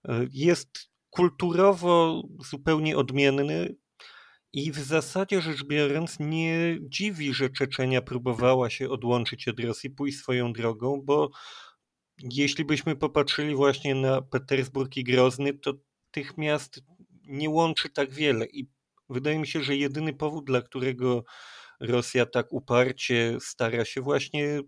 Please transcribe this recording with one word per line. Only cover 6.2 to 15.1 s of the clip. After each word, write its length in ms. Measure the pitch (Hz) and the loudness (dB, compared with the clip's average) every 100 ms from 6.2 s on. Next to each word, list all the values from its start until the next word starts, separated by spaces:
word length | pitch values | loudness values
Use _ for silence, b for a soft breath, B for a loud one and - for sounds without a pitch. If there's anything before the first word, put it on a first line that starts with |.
| 147 160 165 165 170 165 | -2 0 0 0 0 -2
dziwi, 520 | 127 - 208 170 143 | -6 -4 -4 -2 -4
że 160 | 127 131 | 0 -2
Czeczenia 520 | 131 135 - 131 127 | 0 -4 -2 0 0
próbowała 680 | 127 127 127 117 127 131 120 | 0 -4 -2 2 4 4 2
się 200 | - 127 | -2 -4
odłączyć 580 | 131 120 123 113 123 - | -2 0 0 0 -4 -6
od 120 | 117 | -4
Rosji, 300 | 117 110 135 | -4 -4 -8
pójść 280 | 139 143 139 | -6 -6 -4
swoją 360 | - 123 120 | -2 -2 -2
drogą, 480 | 117 113 110 123 139 | -2 -4 -2 -2 -2
bo 240 | 139 147 147 B B B B B _ _ _ _ | 2 2 2 B B B B B _ _ _ _
jeśli 480 | 127 127 143 143 | -8 -2 -2 0
byśmy 300 | 151 151 165 | -2 -2 -2
popatrzyli 600 | 143 151 151 143 - 151 | -2 0 0 0 -2 -2
właśnie 400 | 139 139 135 143 | 2 2 2 -2
na 260 | 135 135 135 | 0 2 0
Petersburg 760 | 135 131 - 135 131 135 135 135 | 0 -6 0 -2 0 -4 -4 -4
i 60 | |
Grozny, 500 | 123 | 2